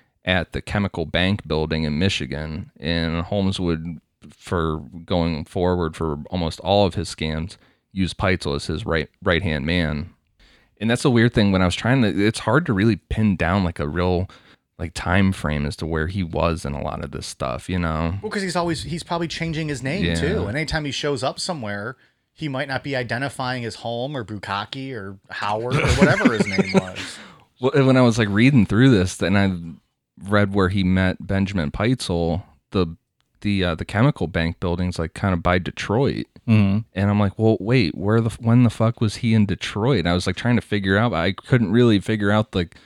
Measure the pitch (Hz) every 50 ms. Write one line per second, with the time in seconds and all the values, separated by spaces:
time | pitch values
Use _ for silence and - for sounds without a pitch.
0 | _ _ _ _ - - 92 90 82 - - 69 - - - 104 101 95 - -
1 | 82 73 - 85 90 92 101 107 - - 78 78 78 78 82 80 80 76 73 76
2 | 90 101 - - 76 64 67 73 78 78 78 73 - - - - - 78 85 85
3 | 82 80 80 85 85 92 104 101 95 95 92 - 92 85 82 80 80 85 80 76
4 | - _ _ _ - 76 - _ - - 98 87 82 80 78 78 73 - - 85
5 | 85 - 104 87 82 85 82 73 82 - - 98 90 90 90 90 87 80 80 -
6 | 82 80 73 73 73 - - 92 85 80 - - - 82 101 101 101 90 - 104
7 | - - - - 82 78 78 78 80 87 - - _ _ _ _ _ _ - 95
8 | 92 82 - - - 95 92 87 - 76 71 73 - - 80 78 - - 80 80
9 | 71 - _ _ - 98 87 78 92 90 78 73 67 78 85 87 82 76 76 73
10 | 73 - - _ _ _ _ _ _ _ _ _ _ _ _ - 104 113 120 -
11 | - 151 120 117 113 120 - 117 104 101 95 95 92 90 - - - 113 127 135
12 | 117 101 71 92 101 107 - - - 110 113 156 175 - 110 92 101 117 107 87
13 | - - - 113 110 107 92 73 85 82 90 101 92 82 - - 78 71 76 87
14 | 90 92 90 87 92 - - - _ _ _ _ _ _ _ - 90 85 - -
15 | - 87 87 101 98 95 95 - - 76 76 73 73 71 - - - 80 82 78
16 | 78 82 92 98 92 80 80 - 85 85 82 80 - 71 71 69 69 71 - -
17 | - 69 69 76 - - - - - 65 62 - - - 90 90 87 82 80 78
18 | 82 82 92 101 - 214 - 104 98 175 170 180 170 170 165 - - 139 165 165
19 | - - 175 170 170 165 - - 165 165 156 156 160 151 147 123 123 131 156 -
20 | 85 87 82 82 - 156 - - - - - 151 160 139 156 160 151 143 - -
21 | - 147 143 120 127 139 - - - - 175 147 113 104 101 101 101 120 135 _
22 | _ _ _ _ _ _ _ - 151 147 135 131 143 131 135 123 - 147 135 127
23 | 123 110 123 120 139 135 - - 131 123 127 123 120 110 107 - - 117 117 117
24 | 123 143 151 135 110 95 107 98 - - 98 101 107 - - 135 135 135 131 110
25 | 95 98 95 98 _ - - - 104 104 107 110 117 123 - - - - - 131
26 | - - - 202 - - 117 107 - - 95 95 98 - 95 95 - 92 92 98
27 | 92 - - - - - - - _ _ _ - - 135 - 143 135 131 131 131
28 | 127 120 110 113 113 101 98 104 117 139 143 123 98 - 98 107 131 135 123 95
29 | 92 92 - - 98 87 98 101 98 98 92 85 82 82 - - _ _ _ _
30 | _ _ _ - 85 98 104 104 104 98 98 101 95 90 98 101 92 90 92 92
31 | 92 92 - - 80 90 98 98 98 95 101 95 76 73 - - 101 120 131 127
32 | - - 87 85 85 82 82 92 - - _ _ _ _ - 98 90 82 82 -
33 | _ _ _ _ _ _ _ _ - 104 101 95 90 87 82 - - - - 101
34 | 120 147 - - 92 80 - 87 82 85 92 - - 87 85 87 90 90 87 -
35 | 82 80 - - - 98 92 87 - 87 87 92 85 - - - - - 101 120
36 | 139 107 60 53 - - - - _ 117 113 107 101 98 98 110 113 - - 92
37 | 98 101 104 104 104 98 - - 110 110 110 - 92 107 127 131 104 76 - -
38 | 90 101 110 117 113 113 - - - 113 117 123 123 113 - - 117 117 - -
39 | 113 104 - - - 113 113 110 104 95 90 - - - - 104 104 131 143 98
40 | 80 85 87 90 - 101 92 - - 120 123 104 - - 107 104 98 98 95 101
41 | 117 120 90 80 82 95 98 - - - 131 123 113 85 101 120 123 120 107 98
42 | - - 110 107 101 101 104 107 107 - - 95 87 - - - -